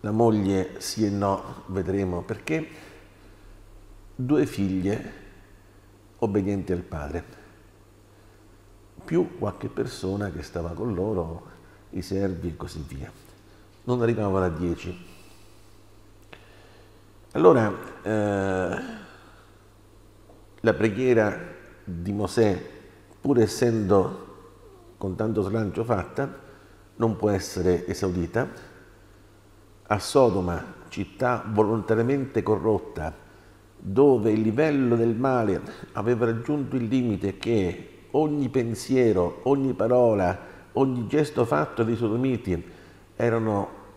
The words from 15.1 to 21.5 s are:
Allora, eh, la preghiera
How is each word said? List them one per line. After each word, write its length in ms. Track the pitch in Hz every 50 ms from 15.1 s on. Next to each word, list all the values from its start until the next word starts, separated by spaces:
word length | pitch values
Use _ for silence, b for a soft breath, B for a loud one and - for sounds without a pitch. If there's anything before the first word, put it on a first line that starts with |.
| - - - - - - - - - - - - - - - - - - - - - - - - B B B B B B B B B B B B B B B B - - - - -
Allora, 380 | - 165 185 160 127 110 107 95 - - - - -
eh, 800 | - 98 110 107 104 104 101 98 95 98 95 92 92 82 - - B B 226 214 202 B B B B B B B B B B B B - _ _ _ - - - - - - - - - - - - - - -
la 140 | - 113 104
preghiera 640 | - 110 113 98 107 131 127 123 113 107 104 98 - - -